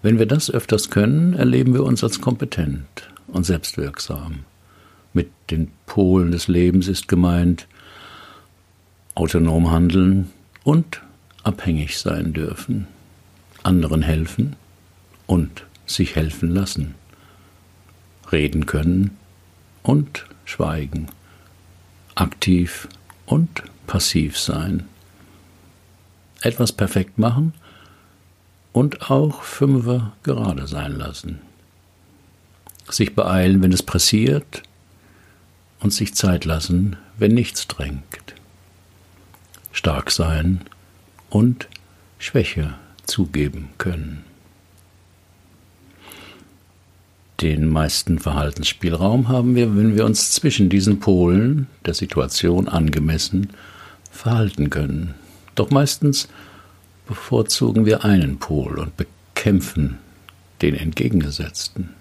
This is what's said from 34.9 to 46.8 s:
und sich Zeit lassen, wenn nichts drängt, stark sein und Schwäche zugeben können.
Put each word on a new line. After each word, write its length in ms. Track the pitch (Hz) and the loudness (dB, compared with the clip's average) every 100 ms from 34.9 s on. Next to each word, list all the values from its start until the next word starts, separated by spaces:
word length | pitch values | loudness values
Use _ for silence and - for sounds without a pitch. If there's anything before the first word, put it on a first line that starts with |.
| _ _ _ _ _ _ _ _ _ | _ _ _ _ _ _ _ _ _
und 120 | 104 | -4
sich 220 | - 104 | -2 -4
Zeit 320 | - 98 87 80 | 0 0 0 0
lassen, 500 | 80 80 87 101 87 - 107 | -4 0 0 0 -4 -16 0
wenn 160 | 107 | 2
nichts 340 | 117 117 - - | 4 0 -6 -10
drängt, 680 | - 69 69 - - - - _ _ _ _ _ _ _ _ _ - _ - - | -8 -8 -8 -14 -20 -20 -20 _ _ _ _ _ _ _ _ _ -20 _ -20 -14
stark 400 | - 82 69 - | -4 -2 -2 -4
sein 500 | - 80 80 82 92 - - _ _ _ _ _ | -2 0 0 0 -2 -6 -20 _ _ _ _ _
und 380 | - 120 123 - - _ _ _ _ | 2 2 0 -10 -18 _ _ _ _
Schwäche 560 | - 139 - 87 76 - - - - | -2 -2 0 -4 -6 -8 -20 -14 -8
zugeben 640 | - 85 73 73 76 71 - | -4 -2 -2 -4 -6 -14 -8
können. 460 | 95 82 73 76 - _ _ _ _ _ _ _ _ _ _ _ _ _ _ _ _ _ - - - - - _ _ _ | -6 -6 -8 -12 -18 _ _ _ _ _ _ _ _ _ _ _ _ _ _ _ _ _ -20 -20 -20 -20 -20 _ _ _